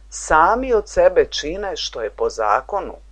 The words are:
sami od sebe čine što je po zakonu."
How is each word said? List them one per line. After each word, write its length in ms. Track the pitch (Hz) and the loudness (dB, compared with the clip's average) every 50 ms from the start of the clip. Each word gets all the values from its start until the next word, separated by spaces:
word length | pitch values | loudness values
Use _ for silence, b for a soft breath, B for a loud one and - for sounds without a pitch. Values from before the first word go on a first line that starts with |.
| - - | -20 -16
sami 680 | - - - - 165 156 160 180 214 240 262 262 240 | -14 -10 -2 2 4 4 6 4 4 0 0 0 0
od 140 | 208 208 - | 0 -2 -2
sebe 360 | - 185 175 185 185 170 143 | 0 4 4 4 4 4 0
čine 520 | - - - - 147 170 196 208 196 170 | 0 0 -8 -6 -6 -8 -6 -8 -8 -8
što 260 | 143 - - - 131 113 | -8 -10 -10 -8 -8 -8
je 80 | 104 | -8
po 200 | - - 113 113 | -6 -4 -4 -4
zakonu." 640 | - - 110 107 104 127 139 - 202 196 175 120 - - - - | -2 -2 0 2 2 0 0 -2 -6 -6 -6 -6 -12 -16 -20 -20